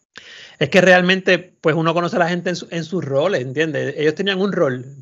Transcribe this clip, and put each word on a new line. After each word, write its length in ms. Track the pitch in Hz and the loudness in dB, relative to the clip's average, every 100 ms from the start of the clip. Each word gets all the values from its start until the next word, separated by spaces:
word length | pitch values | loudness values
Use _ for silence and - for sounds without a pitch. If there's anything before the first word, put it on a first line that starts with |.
| _ - - - - - | _ -20 -20 -20 -18 -8
es 100 | 147 | 0
que 120 | 190 | 4
realmente, 580 | 180 180 180 185 185 180 | 6 6 4 0 2 0
pues, 380 | - _ 165 147 | 0 _ -2 0
uno 180 | 160 | 0
conoce 220 | 165 170 208 | 0 -2 0
a 20 | |
la 100 | 170 | 0
gente 220 | 175 180 | -2 -4
en 60 | 175 | -6
su, 100 | - | -8
en 100 | 170 | -10
sus 220 | 160 185 | -6 -6
roles, 380 | 135 139 170 185 | -2 0 0 -2
¿entiendes? 520 | 127 131 160 135 131 147 | -4 -4 -2 -2 -4 0
Ellos 200 | 151 156 | -2 0
tenían 240 | 196 190 | -2 -2
un 120 | 196 | -2
rol, 320 | 180 151 127 127 139 | 0 0 -2 -8 -10